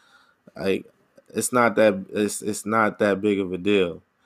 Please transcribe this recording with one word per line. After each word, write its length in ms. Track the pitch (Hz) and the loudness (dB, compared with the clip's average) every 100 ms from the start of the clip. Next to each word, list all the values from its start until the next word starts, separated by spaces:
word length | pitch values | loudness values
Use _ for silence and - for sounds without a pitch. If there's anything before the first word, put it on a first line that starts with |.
| _ _ _ _ _ - | _ _ _ _ _ -6
Like, 300 | 98 92 - _ _ _ - | -4 -4 -6 _ _ _ -10
it's 180 | 101 110 | -6 -2
not 220 | 123 117 104 | 2 2 4
that, 300 | 110 98 95 | 2 2 -4
it's, 300 | - 104 - | -2 -2 -4
it's 240 | - 104 104 | -8 -8 -2
not 340 | 113 107 - | 0 0 2
that 220 | 104 95 | 0 2
big 180 | 104 98 | 0 0
of 140 | 92 | -2
a 40 | 90 | -4
deal. 440 | 92 101 90 78 _ _ | 0 2 2 -4 _ _